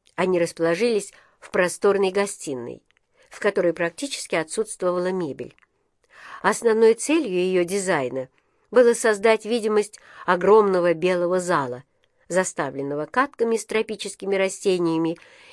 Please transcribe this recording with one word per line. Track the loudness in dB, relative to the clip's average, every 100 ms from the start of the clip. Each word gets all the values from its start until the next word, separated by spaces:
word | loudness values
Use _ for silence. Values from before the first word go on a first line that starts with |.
| _
Они | -4 0 2
расположились | 0 0 -2 0 0 -2 -4 -14 _ _
в | -6
просторной | 0 0 0 0 2 0
гостиной, | -2 -4 -6 -10 -10 -10 -14 _ _ _ _ _
в | -6
которой | -4 0 0
практически | 0 -4 -6 -8 -8 -4
отсутствовала | -4 -4 -6 -6 -4 -2 -2 -2
мебель. | -4 -6 -8 -14 -18 _ _ _ _ _ -20 -20 -4
Основной | -2 0 2 6 6
целью | 4 2 0 0
ее | -2 0 0
дизайна | 0 -2 0 0 -2 -6 -10 _ _ _ 0
было | 4 6
создать | 4 2 2 2 2
видимость | 0 -2 0 0 -2 -6 -20 -8
огромного | -2 0 6 6 6 4 2
белого | 2 0 0 0 0
зала, | 0 -2 -2 -8 -16 _ _ _ -4
заставленного | -2 -2 -4 -6 -6 -6 -6 -4
катками | -2 -2 -2 -2 -2
с | -2
тропическими | -4 -4 -8 -10 -8 -4 0
растениями | -2 -2 -2 0 0 0 -2 -4 -12 -20 -18